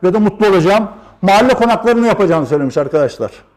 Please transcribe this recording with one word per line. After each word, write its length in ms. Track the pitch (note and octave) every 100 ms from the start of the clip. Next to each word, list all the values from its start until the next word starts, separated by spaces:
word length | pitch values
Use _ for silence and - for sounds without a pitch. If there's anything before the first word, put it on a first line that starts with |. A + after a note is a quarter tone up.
ve 120 | F3+
de 40 | G3+
mutlu 280 | G#3 - G#3+
olacağım. 420 | F#3+ E3 G3+ G#3+ - - -
Mahalle 320 | F3+ G3 B3
konaklarını 520 | B3 A#3+ A3+ A#3 A#3 A#3
yapacağını 400 | G#3 F#3+ E3 C3
söylemiş 300 | D3 C#3 C#3
arkadaşlar. 540 | C#3 D#3 C3+ - G#2+ - _